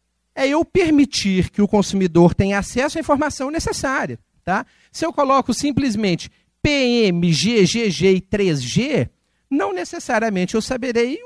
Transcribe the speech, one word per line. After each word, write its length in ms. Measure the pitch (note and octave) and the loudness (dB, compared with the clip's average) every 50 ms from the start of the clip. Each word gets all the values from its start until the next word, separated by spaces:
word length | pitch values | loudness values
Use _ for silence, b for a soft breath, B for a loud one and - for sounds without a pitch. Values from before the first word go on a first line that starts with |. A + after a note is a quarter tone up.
| _ _ _ _ _ _ _ | _ _ _ _ _ _ _
É 160 | - C4+ C4+ | -4 -2 0
eu 160 | C#4+ D#4 E4+ | 0 0 -2
permitir 840 | - _ F4+ F#4 D#4+ D#4 C#4+ C#4+ - - - - G3+ F#3+ F#3 E3+ - | 0 _ 0 2 4 4 4 2 2 0 -4 -2 0 2 2 0 0
que 100 | - - | 0 0
o 80 | G#3 G3 | 0 2
consumidor 640 | - G#3 G3 - - G3 F#3 F3+ D#3 E3+ E3+ F3 - | 2 0 0 0 0 0 -2 2 4 6 6 6 6
tenha 240 | - G3+ G3 G3+ G3+ | 4 0 0 0 -2
acesso 380 | F#3 - - A#3+ C4 D4 - | -4 -4 -4 -2 -2 -2 -2
à 40 | E4 | -4
informação 500 | D4 - D4 C4+ D4+ D4 - - C#4 C4+ | -2 0 0 0 0 -4 -4 -6 -8 -6
necessária, 680 | D4+ E4 - A4+ G4+ - - C#4 C4 D4 C4 D#3+ A#2+ - _ _ _ _ _ | -6 -6 -4 -4 -6 -4 -4 -4 -4 -4 -4 -6 -8 -12 _ _ _ _ _
tá? 200 | - F3+ G#3+ B3+ b b b b b | -4 -4 -4 -4 b b b b b
Se 140 | _ - D#4+ | _ -6 -6
eu 80 | E4 - | -4 0
coloco 400 | - C#4+ C4 C4+ C4+ B3+ - A#3 | -2 0 2 2 2 2 0 -4
simplesmente 760 | - - D4 C4+ C4+ C#4 C4+ G#3 G#3 A3 G3 E3+ E3 - - _ _ _ _ _ _ - | -2 -2 -2 0 0 0 0 -2 0 0 0 -2 -2 -4 -12 _ _ _ _ _ _ -2
P 80 | D4+ D4 C#4 C4 B3 A#3+ A#3+ A3+ G3 | 0 0 2 2 2 2 2 2 2
M, 240 | E3+ E3+ E3+ F3 D#3+ | 2 2 2 2 2
G 340 | C3+ C#3 G#3 A#3+ A3+ F#3 | 2 0 2 4 4 4
G 240 | D3+ - A#3 A#3 G#3 | 4 2 0 -2 -2
G 220 | E3+ - E3+ F#3+ F#3+ | -2 2 2 2 2
e 80 | F#3 | 2
três 420 | F#3 _ - G#3 G3+ F#3 D#3 C#3 B2 | 0 _ -2 0 0 0 0 -2 -4
G, 480 | A#2+ - F#3 A#3+ C#4+ D4 F3+ D3+ - _ _ _ _ _ _ _ _ | -2 -2 -2 -2 0 0 -2 -2 -2 _ _ _ _ _ _ _ _
não 220 | C4+ C#4+ F#4+ G4+ G4 | -2 -2 -2 -2 -4
necessariamente 840 | F4+ E4+ - - E4+ - - B3+ G#3+ A3 A3+ G3+ F#3 F3+ F3+ - | -6 -8 -8 -10 -12 -6 -2 -2 0 0 0 -2 -2 -2 0 -2
eu 80 | A3 G#3 | -4 -2
saberei 560 | - C4 B3+ A3+ C4 A#3 A#3 A#3 B3 C#4+ A4 B4 | -2 -6 -4 -4 -2 0 0 0 0 -2 -8 -8